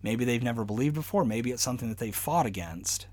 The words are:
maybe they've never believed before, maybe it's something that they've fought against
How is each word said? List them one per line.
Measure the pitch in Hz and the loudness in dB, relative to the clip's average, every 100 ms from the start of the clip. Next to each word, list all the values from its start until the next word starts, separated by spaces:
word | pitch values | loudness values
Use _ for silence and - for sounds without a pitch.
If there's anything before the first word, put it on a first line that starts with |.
maybe | - 113 | 0 0
they've | 123 120 | 2 2
never | 120 117 | 2 0
believed | 104 107 143 | -2 2 2
before, | 151 151 202 | 2 0 2
maybe | 151 110 123 | 2 2 0
it's | 123 | 0
something | - 123 117 | 0 0 -4
that | 107 | -4
they've | 113 | -4
fought | 98 - 165 120 | -2 2 2 2
against | 92 85 85 - - - | 0 -6 -6 -4 -4 -6